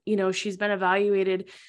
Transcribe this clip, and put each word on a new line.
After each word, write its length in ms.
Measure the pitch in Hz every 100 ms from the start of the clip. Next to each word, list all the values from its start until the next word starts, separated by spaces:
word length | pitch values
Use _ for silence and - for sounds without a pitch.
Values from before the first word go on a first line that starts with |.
you 120 | - 208
know, 160 | 190
she's 240 | 185 208 185
been 160 | 208
evaluated 760 | 196 185 196 208 196 190 185 196 -